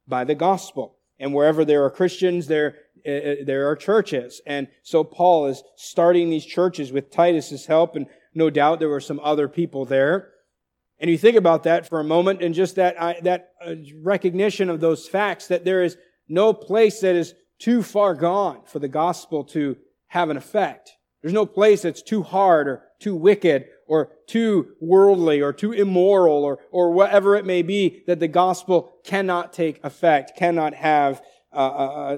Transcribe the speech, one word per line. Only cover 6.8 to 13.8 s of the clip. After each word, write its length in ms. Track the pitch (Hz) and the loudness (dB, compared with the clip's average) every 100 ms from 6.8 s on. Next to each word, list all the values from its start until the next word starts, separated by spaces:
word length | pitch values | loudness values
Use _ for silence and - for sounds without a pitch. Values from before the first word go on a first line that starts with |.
| 135 | -8
with 180 | 135 135 | -8 -6
Titus's 540 | - 175 160 - 139 | 0 2 2 -4 -12
help, 320 | - 160 170 156 | -2 0 0 -4
and 100 | - _ _ | -12 _ _
no 160 | 160 160 | -2 0
doubt 300 | 143 147 165 | 2 0 0
there 100 | 156 | -2
were 100 | 143 | -4
some 200 | 135 147 | -8 -8
other 280 | 147 151 143 | -2 -2 -2
people 380 | - 170 135 127 | -4 -6 -6 -2
there. 460 | 135 139 196 - _ _ _ _ _ _ - | 0 2 0 -6 _ _ _ _ _ _ -6
And 60 | 165 | -2
you 80 | 165 | 2
think 180 | 220 226 | 4 4
about 280 | 175 160 | 4 2
that 220 | 165 170 165 | 2 -2 -2
for 140 | 165 | -6
a 40 | |
moment 360 | 151 170 185 190 | 0 0 0 -2
and 120 | 175 | -4
just 220 | 165 180 190 | -2 -2 0
that, 220 | 180 170 | -2 -2
I, 220 | 170 170 | -6 -4
that, 260 | 175 180 180 _ | -2 -4 _ _
uh, 120 | 170 160 | -16 -16